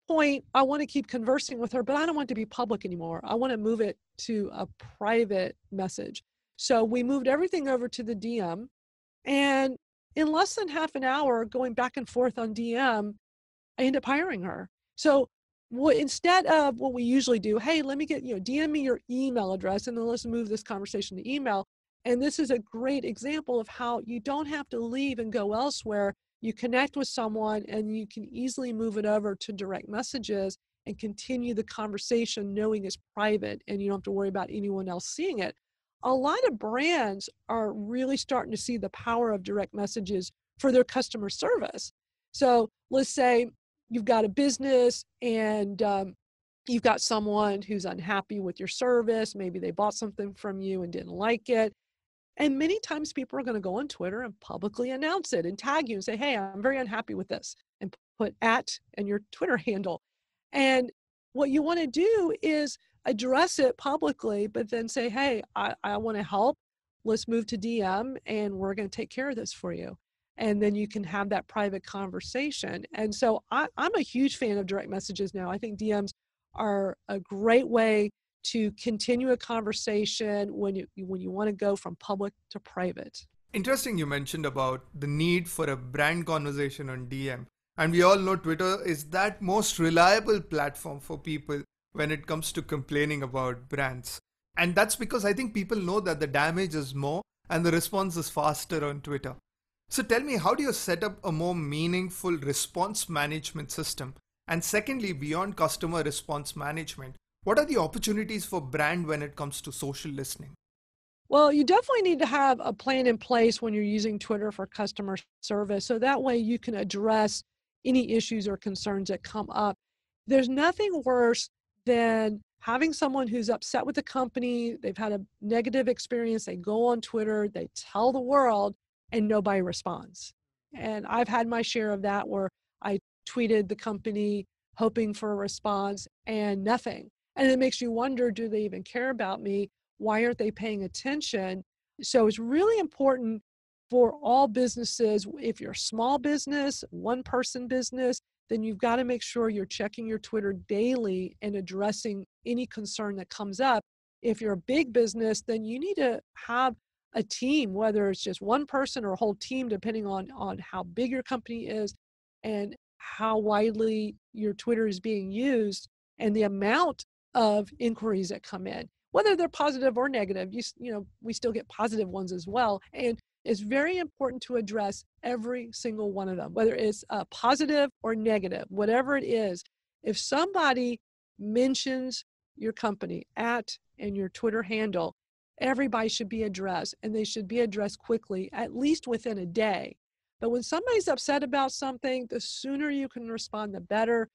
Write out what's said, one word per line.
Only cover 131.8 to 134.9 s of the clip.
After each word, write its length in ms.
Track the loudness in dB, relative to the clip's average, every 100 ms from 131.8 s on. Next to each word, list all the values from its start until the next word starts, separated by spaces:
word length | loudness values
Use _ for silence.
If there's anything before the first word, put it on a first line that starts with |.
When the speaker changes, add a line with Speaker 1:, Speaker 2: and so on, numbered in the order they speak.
| 0
Speaker 1:
of 100 | 0
that 260 | 0 0 -2
where 220 | -2 -4 -6 _ _
I 160 | -4 -4 -6 _ -8
tweeted 400 | 0 2 4 2
the 60 | -4
company 680 | -6 -6 -4 -2 0 -2 -6 _ _ 0
hoping 360 | 0